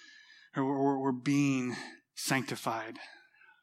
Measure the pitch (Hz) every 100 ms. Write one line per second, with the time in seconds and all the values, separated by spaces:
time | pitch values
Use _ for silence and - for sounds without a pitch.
0 | - - - - - 139 135 139 139 135
1 | 135 127 143 143 139 131 123 113 - -
2 | _ - - 135 120 127 131 113 110 110
3 | - - _ _ - _